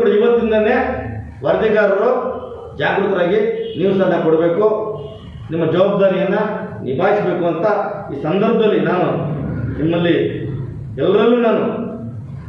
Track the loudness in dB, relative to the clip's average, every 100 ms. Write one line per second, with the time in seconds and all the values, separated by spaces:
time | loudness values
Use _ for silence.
0 | 4 4 4 2 2 2 2 2 0 -4
1 | -8 -10 -12 -6 -2 0 2 2 2 2
2 | 2 0 -2 -6 -10 -12 -12 -4 -2 0
3 | 0 0 2 2 0 -2 -4 0 2 2
4 | 2 2 2 4 4 2 2 2 -2 -8
5 | -10 -14 -16 -14 -6 -2 0 2 2 4
6 | 2 2 0 0 -2 -4 -8 -8 -4 0
7 | 2 2 0 0 0 0 0 0 -2 -6
8 | -8 -6 -2 2 2 2 2 2 2 0
9 | 0 -2 -2 -4 -4 -4 -4 -2 0 2
10 | 2 2 0 -2 -6 -6 -8 -10 -10 -2
11 | 2 4 4 4 4 2 0 -4 -6 -8
12 | -10 -10 -12 -12